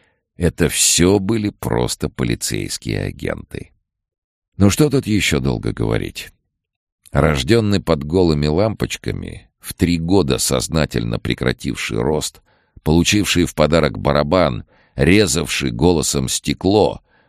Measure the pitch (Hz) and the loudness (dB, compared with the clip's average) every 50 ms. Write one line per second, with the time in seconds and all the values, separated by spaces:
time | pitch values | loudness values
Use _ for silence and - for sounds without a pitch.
0 | _ _ _ _ _ _ _ - 87 82 - - 82 71 - - - - - - | _ _ _ _ _ _ _ -2 -2 -2 0 0 -2 0 0 0 0 0 2 4
1 | 82 90 98 104 95 95 117 113 104 104 - _ - - - 58 62 58 - - | 4 4 4 2 2 0 -2 -2 -2 -4 -6 _ -6 -4 -2 -2 -2 -2 -4 -6
2 | - - - - 65 58 57 - - - 57 52 50 50 - - - 60 52 50 | -8 -8 -4 -4 -2 -2 -2 -4 -4 -6 -6 -6 -6 -8 -10 -10 -8 -6 -6 -4
3 | 50 50 50 50 50 50 50 50 50 - - - - - _ _ _ _ _ _ | -4 -6 -8 -8 -8 -8 -8 -8 -10 -14 -14 -14 -14 -14 _ _ _ _ _ _
4 | _ _ _ _ _ _ _ _ _ _ _ - 98 101 95 - 151 147 120 135 | _ _ _ _ _ _ _ _ _ _ _ 2 4 4 4 4 2 2 2 0
5 | - - 107 98 - - - 71 64 67 62 55 50 55 53 - 57 53 55 53 | 0 0 0 0 0 0 0 0 0 0 -2 -2 -4 -6 -4 -2 -2 -2 -2 -2
6 | 50 50 - - - - _ _ _ _ _ _ _ _ _ _ _ _ _ _ | -4 -6 -10 -12 -16 -16 _ _ _ _ _ _ _ _ _ _ _ _ _ _
7 | _ _ - 71 71 78 78 67 64 69 110 117 107 104 101 92 62 - 82 73 | _ _ -2 0 2 2 0 0 0 2 2 2 2 2 0 -2 0 0 -2 -2
8 | 71 73 80 95 90 82 78 73 73 76 76 85 104 110 101 - - - - - | -2 -2 0 2 2 4 2 2 2 0 2 0 0 0 -2 -4 -6 -6 -6 -8
9 | - - 50 50 50 50 - - - _ _ _ - - - - - 82 87 82 | -6 -6 -6 -6 -8 -12 -14 -16 -18 _ _ _ -18 -16 -4 -2 0 0 0 0
10 | 82 85 95 101 87 67 65 55 - - 69 64 58 - 73 82 73 65 - 58 | 0 2 2 2 4 2 0 0 0 0 0 -2 -2 -2 -2 -2 -2 0 -2 -4
11 | 57 57 57 - - - - - - 62 - - - 67 57 - - - - 53 | -4 -4 -6 -6 -4 -6 -4 -2 -2 -2 -2 -2 -6 -8 -8 -6 -8 -6 -4 -4
12 | 60 73 78 76 - - - - _ _ _ _ _ _ _ - _ 76 78 87 | -2 -2 -2 -2 -4 -8 -12 -14 _ _ _ _ _ _ _ -6 _ 2 2 4
13 | 82 - - 104 95 - - 87 85 73 - - 76 73 76 82 73 71 52 50 | 4 2 2 0 0 0 2 0 0 0 2 2 2 4 4 2 2 2 -2 -2
14 | 50 69 69 71 73 73 87 92 87 76 62 50 50 - _ _ _ _ _ - | -2 0 2 2 2 2 2 2 2 2 0 -4 -8 -12 _ _ _ _ _ 0
15 | 67 78 92 104 107 85 - 85 78 67 - - 71 67 58 57 69 90 87 78 | 4 4 6 4 4 2 0 -2 -2 -4 -4 -4 -4 -4 -2 2 2 2 4 2
16 | 64 - - 71 65 62 - - - - 69 - - 92 101 107 92 65 50 - | 0 0 -2 -2 -2 -2 -4 -6 -4 -4 -6 -2 0 2 4 4 4 2 0 -6
17 | - _ _ _ _ | -14 _ _ _ _